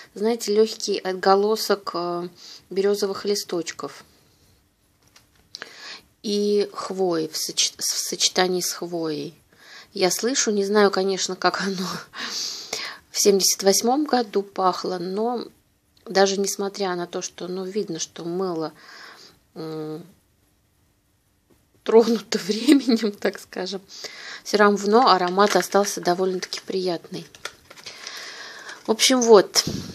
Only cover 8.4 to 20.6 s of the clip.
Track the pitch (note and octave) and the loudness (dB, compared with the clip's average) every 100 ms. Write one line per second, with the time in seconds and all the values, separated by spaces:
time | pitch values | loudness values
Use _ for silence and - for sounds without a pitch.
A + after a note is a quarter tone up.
8.4 | F#3 F3+ - - F3 F3 D#3+ D3 D3 - | 2 0 -4 -6 -6 -6 -4 -6 -8 -14
9.4 | _ _ - - - - F3+ - A3+ C#4 | _ _ -20 -20 -12 0 0 2 -2 0
10.4 | A3+ G#3 G3 G#3+ G3+ F#3+ G3 F#3 - F#3 | 0 0 2 4 4 4 -2 -2 -4 0
11.4 | F3+ - G3 F#3 F3+ F3 - - - - | 0 0 -4 -4 -6 -8 -12 -12 -8 -8
12.4 | - - - - - - _ - G3+ G3 | -8 -10 -10 -10 -10 -14 _ 2 4 4
13.4 | F#3 - G3 G3 A#3 C#4 D4 B3+ G#3+ G3+ | 2 2 2 4 2 0 2 0 0 -4
14.4 | G3 - F#3 F3+ F#3+ F#3 F3+ G3 A#3 A#3+ | -4 0 0 0 -6 -6 -4 -2 -2 -4
15.4 | - _ _ _ _ _ A#3 F#3+ G3 G3 | -8 _ _ _ _ _ -2 4 4 2
16.4 | G3 - G3 G3 F#3+ F3 F3 F#3 - - | -2 -4 -6 -4 -4 -4 -6 -8 -10 -12
17.4 | F3 F#3 F#3 G#3 F#3 D#3+ - - E3+ F3 | -8 -8 -6 -6 -4 -6 -8 -8 -6 -2
18.4 | F#3+ E3 D#3 - - - - - - _ | -2 -2 -6 -8 -20 -20 -20 -20 -20 _
19.4 | _ F3 D#3+ D#3 D#3 D#3 E3+ _ _ _ | _ -14 -10 -8 -8 -10 -14 _ _ _
20.4 | _ _ | _ _